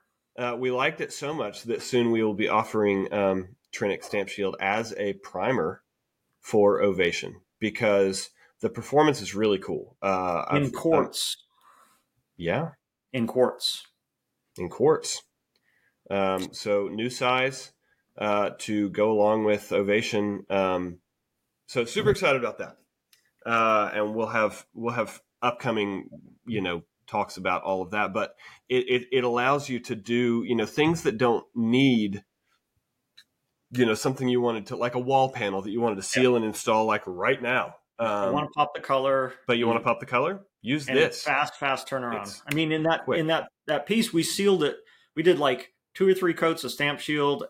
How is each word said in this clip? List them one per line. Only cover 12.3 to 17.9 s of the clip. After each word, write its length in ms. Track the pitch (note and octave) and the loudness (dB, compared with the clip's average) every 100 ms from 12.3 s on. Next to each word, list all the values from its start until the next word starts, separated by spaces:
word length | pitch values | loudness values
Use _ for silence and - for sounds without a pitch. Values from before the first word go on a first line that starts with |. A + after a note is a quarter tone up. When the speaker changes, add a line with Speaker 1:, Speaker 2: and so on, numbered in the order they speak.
| - | -8
Speaker 1:
yeah. 320 | E2+ A2+ D#3 - _ _ _ | -2 -2 -4 -10 _ _ _
Speaker 2:
In 160 | C3 A2+ | -4 -2
quartz. 600 | B2+ B2 - - - - _ _ _ _ _ _ - | 2 2 2 -6 -6 -12 _ _ _ _ _ _ -10
Speaker 1:
In 120 | F2 | -8
quartz. 540 | - C#3 D3+ - - _ _ _ _ _ _ _ _ - | 2 4 4 0 -10 _ _ _ _ _ _ _ _ -4
Um, 440 | G2 F#2+ F#2 F#2 | 0 2 0 -4
so 340 | - G#2+ G2+ G2 | -8 0 0 0
new 220 | G#2 B2 | -4 -6
size, 640 | B2 B2 B2+ C3 C3+ - _ _ | -2 0 2 0 -4 -16 _ _